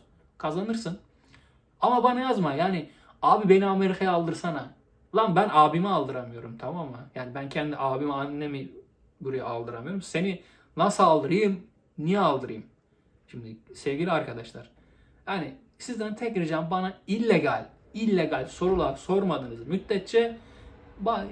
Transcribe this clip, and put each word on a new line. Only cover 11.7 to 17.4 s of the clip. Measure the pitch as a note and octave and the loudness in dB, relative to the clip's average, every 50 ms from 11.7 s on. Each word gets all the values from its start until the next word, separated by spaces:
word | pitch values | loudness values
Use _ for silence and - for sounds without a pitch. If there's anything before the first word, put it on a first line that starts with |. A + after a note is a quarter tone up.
| _ _ _ _ - - | _ _ _ _ -10 -4
Niye | D3+ E3 G3 G#3 | 0 0 2 4
aldırayım? | F3+ D3+ C#3 C3+ B2 A2 A2 A2 - - _ _ _ _ _ _ _ _ _ _ _ | 4 2 2 0 -4 -8 -10 -12 -14 -18 _ _ _ _ _ _ _ _ _ _ _
Şimdi | _ - A#2+ A#2 A2 A2 - _ - B2 | _ -16 -16 -14 -14 -16 -18 _ -20 -14
sevgili | - - D3 C#3 D3 F3 F#3 | -8 -6 -4 -2 -2 -2 0
arkadaşlar, | E3 C3+ - C3 A#2+ A#2 A2+ - - A#2 - - _ _ _ _ _ _ _ _ _ _ - | 0 -2 -2 -4 -10 -12 -12 -14 -16 -20 -20 -20 _ _ _ _ _ _ _ _ _ _ -8
yani | - G3 F#3 D3 C3+ - - _ _ _ - | -6 -4 -4 -6 -8 -10 -16 _ _ _ -18
sizden | - B3 A#3+ G#3+ G#3+ G#3+ G#3 | -12 -10 -8 -6 -6 -6 -6
tek | - A#3+ A3+ G#3+ | -6 -6 -4 -2
ricam | F#3 E3 D#3 D#3+ D#3 E3 E3 | -2 -2 -2 -2 -2 -2 -2
bana | F3+ F#3 F#3 F#3+ - - - | -2 -2 -4 -4 -8 -8 -6
illegal, | F#3+ G3+ A3+ A#3 A3 F#3+ E3 | -4 -2 0 2 4 4 4